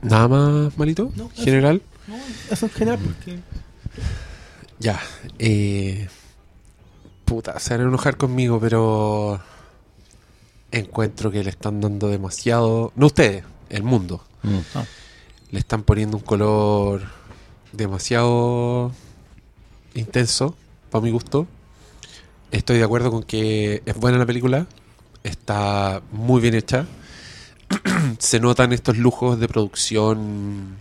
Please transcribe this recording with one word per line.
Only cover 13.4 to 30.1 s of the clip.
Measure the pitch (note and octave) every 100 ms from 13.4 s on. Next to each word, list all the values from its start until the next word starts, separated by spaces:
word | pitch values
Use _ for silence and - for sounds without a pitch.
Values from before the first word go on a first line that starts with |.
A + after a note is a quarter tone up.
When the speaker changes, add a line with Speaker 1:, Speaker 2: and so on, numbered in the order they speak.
| - - -
Speaker 1:
el | G#2
mundo. | G#2+ B2 F#2 F2 - -
Speaker 3:
Mm. | A2 G2 E2+ -
Speaker 4:
Ah. | - - - - - - -
Speaker 1:
Le | G2
están | - A2
poniendo | G#2 G#2+ G#2+ G#2+
un |
color | - G#2 G#2+ G#2+ G#2 G#2 G2+ G2+ G2+ - - - - - -
demasiado | G2+ G#2+ F#2+ - A#2+ A#2+ A#2+ A#2+ A#2+ A#2+ B2 B2 B2 - - - - - _ - - - -
intenso, | A2 B2 A#2+ - C3+ E3+ - - -
pa' | A2
mi | A2+
gusto. | A#2 A2+ C#3 F3 - - - - - - - - - -
Estoy | A2+ - A#2+
de |
acuerdo | A2 A#2 B2
con | A2+
que | G#2+ A2 A2 G#2+ G#2 G#2 -
es | G#2
buena | A#2+ B2
la | A#2+
película, | A#2+ B2+ C3 F3+ - _ _ - -
está | - - - G#2 G2+ G2+ G2 F#2+ -
muy | G#2+ A2+ B2+
bien | A#2 A2+
hecha. | G#2+ B2+ D#3+ - - - - - - - -
<clears throat> | G3+ - F#3 D3 A2+
Se | - A#2
notan | A#2+ A#2+ B2
estos | A#2+ - A2+
lujos | A#2+ A#2 B2 A#2+
de | A2+
producción | - G#2 - - A2 G#2+